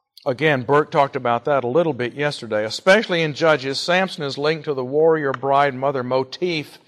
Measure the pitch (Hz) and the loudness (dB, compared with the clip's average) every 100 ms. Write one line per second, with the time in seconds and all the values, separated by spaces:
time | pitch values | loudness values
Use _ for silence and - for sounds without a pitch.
0 | _ _ - 127 156 135 117 143 151 160 | _ _ -6 0 0 0 2 2 2 0
1 | 139 139 123 117 151 139 120 143 165 123 | 0 0 -2 -2 0 0 0 0 0 -2
2 | 120 123 147 143 117 107 107 - - 202 | -6 -4 -4 -6 -4 -4 -2 -2 4 4
3 | 214 175 160 131 165 147 135 135 - 180 | 2 -2 -2 0 2 2 0 -4 0 0
4 | 190 - 143 131 143 160 147 135 127 143 | 0 -4 -8 -4 -2 -2 -4 -4 -2 2
5 | 160 160 139 127 135 139 143 127 135 139 | 4 4 0 -2 2 4 2 0 -2 -2
6 | 123 131 131 - 180 165 135 - | 0 -2 -2 -4 -4 -4 -8 -16